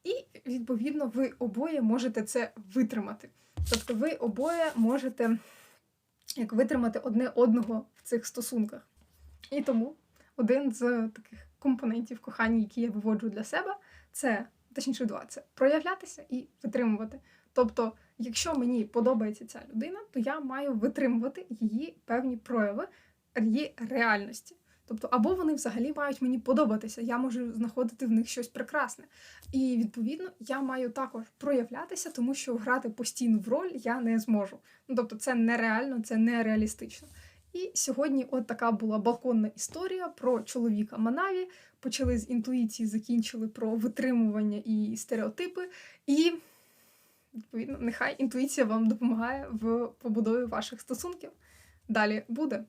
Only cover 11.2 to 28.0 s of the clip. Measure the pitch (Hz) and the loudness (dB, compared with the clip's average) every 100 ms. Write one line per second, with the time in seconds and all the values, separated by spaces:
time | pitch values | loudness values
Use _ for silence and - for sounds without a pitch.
11.2 | - - - _ 277 247 233 233 226 233 | -20 -20 -20 _ 0 2 0 -2 -6 -10
12.2 | - - 220 226 208 - 233 208 214 214 | -12 0 2 4 2 0 -2 0 0 0
13.2 | 226 202 214 320 392 403 - - _ - | -2 -6 -4 -4 -2 -8 -12 -20 _ -2
14.2 | 269 208 240 _ _ - 269 233 226 196 | 0 0 -4 _ _ -6 -4 -2 -2 -4
15.2 | - - - - 262 311 320 381 359 - | -10 -18 -20 2 4 6 2 -6 -10 -18
16.2 | - 254 - _ - 240 233 208 220 269 | -8 -8 -8 _ -4 0 2 2 -2 -10
17.2 | _ _ _ - 240 240 226 - _ - | _ _ _ 2 2 2 -2 -4 _ -8
18.2 | 240 226 339 294 247 247 214 240 233 233 | -6 -2 0 0 2 0 0 2 4 2
19.2 | 214 214 226 - - 220 294 392 427 262 | 0 -4 -14 -18 -8 -6 -6 -8 -6 -2
20.2 | 226 311 269 262 285 226 247 - 262 233 | -2 -2 -4 -4 -2 0 0 2 2 2
21.2 | 247 - - 220 220 220 320 - - 233 | 0 -6 -12 -4 -2 -2 -6 -10 -2 -2
22.2 | 254 233 - 240 208 208 381 - _ _ | 0 -6 -2 0 0 -2 -8 -12 _ _
23.2 | _ - 220 220 302 - 226 254 233 208 | _ 0 2 2 0 -6 -4 2 4 2
24.2 | 202 233 - - _ _ _ 220 - 247 | 0 -12 -18 -20 _ _ _ -8 0 4
25.2 | 247 370 311 294 233 214 262 294 285 269 | 4 4 2 0 -2 -2 -2 -2 -2 0
26.2 | 254 247 247 262 269 214 214 - 233 240 | 0 0 4 4 4 2 -4 -6 -4 -2
27.2 | 262 240 240 226 240 254 233 - | -2 -2 -4 -4 -2 0 -2 -2